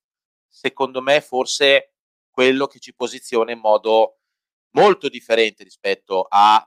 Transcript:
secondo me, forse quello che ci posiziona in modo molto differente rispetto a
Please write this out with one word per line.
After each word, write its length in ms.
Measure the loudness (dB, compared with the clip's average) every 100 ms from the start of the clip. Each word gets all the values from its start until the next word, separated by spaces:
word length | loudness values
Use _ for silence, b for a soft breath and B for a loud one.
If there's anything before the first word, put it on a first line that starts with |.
| _ _ _ _ _
secondo 560 | _ -10 -6 -8 -6
me, 180 | -2 -2
forse 720 | -2 -6 -6 -2 0 0 -2 _ _ _ _
quello 380 | -2 0 0 -4
che 100 | -10
ci 160 | -20
posiziona 560 | _ -12 -12 -6 -4 -4
in 80 | -4
modo 640 | 0 0 0 0 0 -4 _ _ _ _ _
molto 340 | 2 2 2 -6
differente 560 | -12 -4 0 0 -4
rispetto 640 | -20 _ -8 -8 _ -6 -2
a 360 | 2 4 4